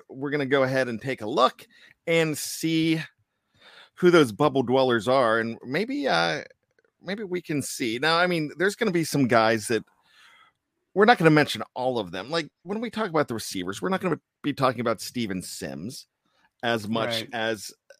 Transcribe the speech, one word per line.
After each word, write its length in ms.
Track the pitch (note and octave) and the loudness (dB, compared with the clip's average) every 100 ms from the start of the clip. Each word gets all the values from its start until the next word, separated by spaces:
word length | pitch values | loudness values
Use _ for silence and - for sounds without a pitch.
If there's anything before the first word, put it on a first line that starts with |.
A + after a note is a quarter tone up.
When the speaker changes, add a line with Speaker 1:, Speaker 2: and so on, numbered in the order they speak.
| - | -14
Speaker 1:
we're 220 | B2+ C#3+ | -10 -6
gonna 160 | D3 C3+ | -4 0
go 160 | C#3 | 2
ahead 260 | C3 C3+ A#2+ | 2 0 -2
and 140 | A2+ | -4
take 200 | C3+ B2+ | -6 -6
a 60 | G#2+ | -4
look 400 | E3 F3 - - _ - _ - | 2 2 0 -18 _ -20 _ -2
and 320 | E3 D#3+ C#3+ | 0 0 -4
see 640 | - - E3 D#3+ D#3+ D#3+ D3+ _ _ _ _ _ - - - - | -8 -6 -2 0 0 -2 -4 _ _ _ _ _ -20 -20 -20 2
who 140 | F3+ | 6
those 220 | E3+ C3 | 8 6
bubble 280 | G2+ D3 C3+ | 4 2 2
dwellers 460 | A#2 C3 C3 A#2 G2+ | 2 2 4 2 2
are. 320 | C3+ A#2 A2+ | 2 4 2
And 180 | A2+ A2+ A#2+ | -2 -8 -6
maybe, 400 | D3 A#3 C#4+ C4 | -4 -4 -4 0
uh, 380 | E3+ E3 D3+ - _ _ _ _ _ | 0 0 -4 -10 _ _ _ _ _
maybe 220 | E3+ G3+ | -10 -10
we 180 | G3 F3+ | -6 -8
can 200 | - D3 | -4 -4
see. 360 | - - B2+ A#2 | -4 -4 -4 -2
Now, 200 | D#3 E3 | 0 2
I 100 | F3+ | 2
mean, 240 | E3+ D3 C#3+ | 0 -4 -2
there's 180 | F#3+ - | -2 0
gonna 160 | A3 | -2
be 140 | E3+ D#3 | 0 0
some 220 | D3 B2 | 0 4
guys 400 | A#2 A2 A2+ G#2 | 6 4 2 0
that 160 | A2 - _ _ _ - _ _ _ _ _ _ | -2 -2 _ _ _ -20 _ _ _ _ _ _
we're 120 | F#3 G#3+ | 4 6
not 120 | B3 | 6
gonna 120 | D#3+ | 6
mention 340 | D3+ C#3 A2 - | 6 4 -2 -8
all 240 | - B2+ A#2+ | -4 -2 -2
of 140 | F#2 | -4
them. 180 | F#2 A2+ | -8 -6
Like, 200 | E3 D3 _ | -6 -6 _
when 180 | F3 G#3+ | -10 -8
we 80 | A#3 | -6
talk 200 | A3 A3 | -6 -2
about 200 | D#3+ C#3 | -2 -2
the 40 | |
receivers, 480 | A2+ - F#2+ F2+ G2 | -4 -6 -6 -6 -6
we're 80 | F#3 | -4
not 120 | F#3+ | -2
gonna 180 | F#3 - _ _ | -2 -4 _ _
be 80 | D3 | -6
talking 300 | C3+ C3 A#2+ | 0 0 0
about 180 | A#2 A2 | -4 -4
Steven 420 | - B2+ A2 F#2 | -6 -6 -4 -6
Sims 680 | - - D#2+ C2+ G2+ C#3 - _ _ _ _ _ | -8 -10 -10 -10 -12 -14 -20 _ _ _ _ _
as 260 | A#2+ A#2 G#2 | -4 -4 -2
much 320 | A2+ A#2 A2+ | -4 -2 -4
Speaker 2:
Right. 80 | G#2 | -6
Speaker 1:
as, 420 | A2+ A2+ A2 - - _ | -6 -4 -4 -10 -20 _